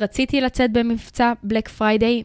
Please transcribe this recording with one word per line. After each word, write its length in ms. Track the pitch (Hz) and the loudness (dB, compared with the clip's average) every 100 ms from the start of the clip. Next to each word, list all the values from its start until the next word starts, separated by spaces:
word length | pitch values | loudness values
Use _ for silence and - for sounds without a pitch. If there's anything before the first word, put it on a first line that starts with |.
רציתי 400 | 208 - 262 285 | -4 -2 0 0
לצאת 320 | 254 - 247 | -2 0 2
במבצע 600 | 233 233 226 - - 240 233 | 2 0 -2 -6 0 0 0
בלק 260 | 202 220 - | -2 -2 -4
פריידיי, 540 | - 214 214 226 233 | -2 0 2 2 0